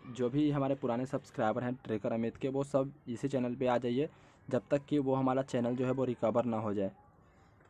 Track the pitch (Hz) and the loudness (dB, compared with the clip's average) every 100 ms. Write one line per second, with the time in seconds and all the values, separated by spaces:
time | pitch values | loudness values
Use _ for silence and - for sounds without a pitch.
0 | - 120 123 139 151 143 135 135 127 117 | -8 -2 0 2 0 2 0 0 -2 -2
1 | 127 104 - - 110 120 123 127 - 110 | -2 -6 -6 -2 0 0 -2 -4 -4 -4
2 | 120 117 113 110 139 135 139 139 135 139 | -2 -2 -2 -2 -4 -2 0 0 0 -6
3 | - 117 139 135 123 123 127 120 123 123 | -10 -6 -2 0 0 0 2 2 2 0
4 | 160 - - - - 127 - 143 139 147 | -2 -6 -20 -20 -4 -4 0 -2 0 0
5 | 135 131 131 127 135 127 120 123 127 135 | 2 2 2 2 0 0 0 0 0 0
6 | 127 120 113 113 120 110 110 101 98 - | 0 0 2 2 2 0 0 -2 -2 -4
7 | - - - - - - - | -20 -20 -20 -20 -20 -20 -20